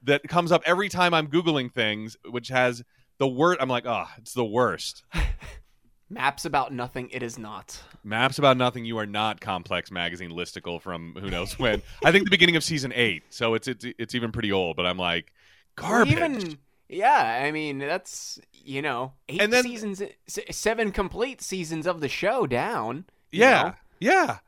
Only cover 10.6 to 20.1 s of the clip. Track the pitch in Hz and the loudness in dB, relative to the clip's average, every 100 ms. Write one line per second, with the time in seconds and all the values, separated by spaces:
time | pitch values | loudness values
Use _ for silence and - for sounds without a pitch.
10.6 | 85 85 95 87 82 - 98 90 92 - | -8 -10 -8 -10 -10 -10 -6 -4 -6 -2
11.6 | 127 104 - - - 175 202 185 175 165 | 0 0 -4 2 4 6 4 4 4 4
12.6 | - 156 131 120 117 85 _ - 117 113 | 0 -4 -4 0 0 0 _ -4 0 0
13.6 | 120 117 120 - 117 123 117 113 110 98 | -2 -8 -10 -10 -6 -4 -4 -4 0 0
14.6 | 90 82 90 90 90 85 - _ _ _ | 0 0 -2 0 0 -2 -4 _ _ _
15.6 | _ - 165 226 226 311 339 262 180 151 | _ -12 0 4 4 4 2 -2 -6 -10
16.6 | _ _ _ 165 220 285 120 117 139 156 | _ _ _ 0 4 4 4 0 -2 -2
17.6 | 151 139 143 175 - - - - _ _ | -4 -6 -4 -4 -6 -14 -14 -16 _ _
18.6 | 71 135 147 123 135 - - 156 208 247 | -10 -6 -4 -4 -6 -10 -10 0 4 4
19.6 | 247 240 214 190 196 | 2 -4 -8 -6 -8